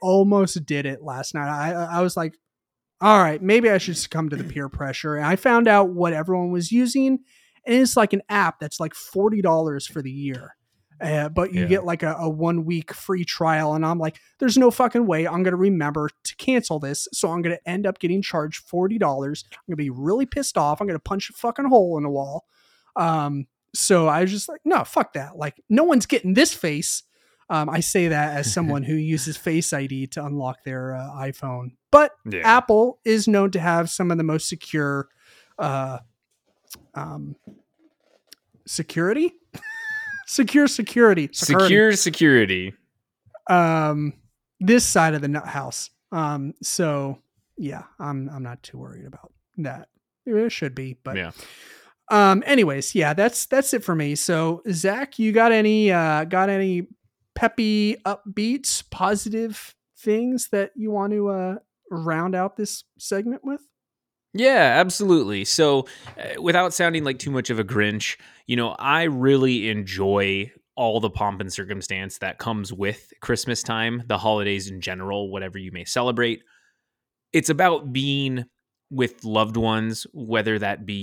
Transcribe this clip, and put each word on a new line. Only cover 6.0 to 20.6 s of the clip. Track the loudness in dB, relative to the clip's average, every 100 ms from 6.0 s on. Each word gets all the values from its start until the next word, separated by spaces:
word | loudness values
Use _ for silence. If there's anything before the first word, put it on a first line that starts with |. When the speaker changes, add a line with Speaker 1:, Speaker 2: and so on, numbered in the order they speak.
| 0
Speaker 1:
everyone | 0 -2 -2 0
was | -2 0
using. | 2 2 2 2 0 _ _ _ _ 0
And | 4
it's, | 4 4
like, | 2
an | 0 -2
app | 0 0 -2
that's, | -10 -8
like, | -8
forty | -10 -8 0 0 2
dollars | 2 2 0 -4 -8
for | -10
the | -10
year, | -8 -8 -8 -12 -20 _ _ _ -10
uh, | -4 -2 -2
but | -2 -2
you | -2
Speaker 2:
Yeah. | 0
Speaker 1:
get, | 0
like, | 0 -4
a, | -4 -4
a | -4
one-week | -2 -2 -2 -2 -4 -6
free | -10 -4 -4
trial, | -4 -2 0 2 0
and | 0 0
I'm | 0
like, | -4 -8 _ -2
"There's | 2 6
no | 6
fucking | 6 2 2 2
way | 2 0
I'm | 0
gonna | 0 2
remember | 4 2 0 -2 -4 -6
to | -14 -8
cancel | 0 0 0 -4
this, | -4 -6 -8
so | -4 -2
I'm | -2
gonna | -2 -4 -6
end | -4 -2
up | -2
getting | -2 -2
charged | -2 -4 -4 -8
forty | -6 -2 0 0
dollars. | 0 0 -4 -8 -12
I'm | -18 -10
gonna | -6
be | -6
really | -4 -2 0 0
pissed | -4 -4
off. | 0